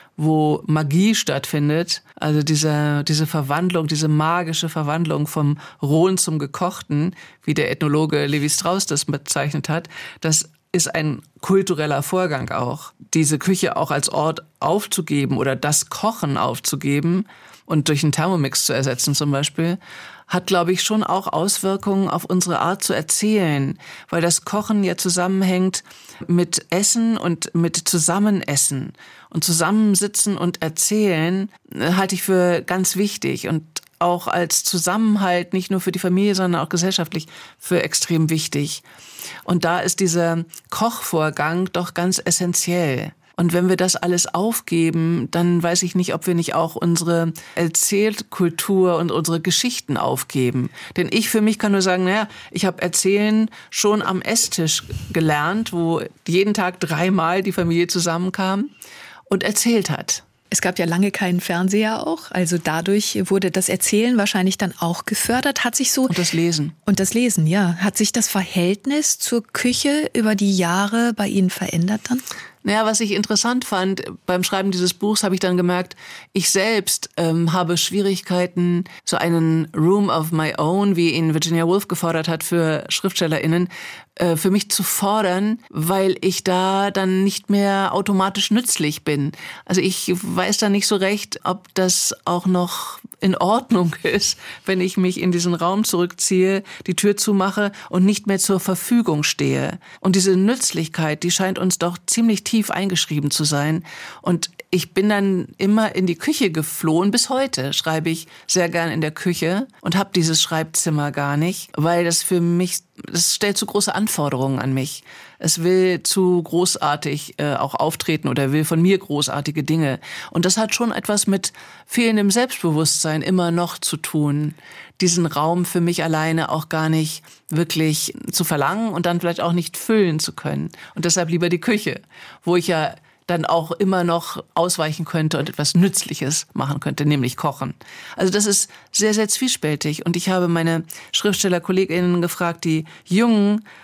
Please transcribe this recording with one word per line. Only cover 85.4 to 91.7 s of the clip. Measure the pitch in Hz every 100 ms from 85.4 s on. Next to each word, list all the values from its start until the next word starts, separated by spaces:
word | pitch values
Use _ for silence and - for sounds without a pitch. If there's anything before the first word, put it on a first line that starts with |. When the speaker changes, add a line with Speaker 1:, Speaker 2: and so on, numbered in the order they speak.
| 208 233 -
Speaker 1:
weil | 147 160 196 190 -
ich | 190 180 -
da | 180 190 196 202
dann | 196 190 190 196
nicht | 196 -
mehr | 202 202 196 196
automatisch | 196 202 190 190 196 -
nützlich | 220 - - 151 151
bin. | - 147 143 - - - -
Also | 185
ich | 185 185 - 180
weiß | 185 175 185 208
da | 208
nicht | 202 -
so | 202
recht, | 190 202 - -
ob | - 185 -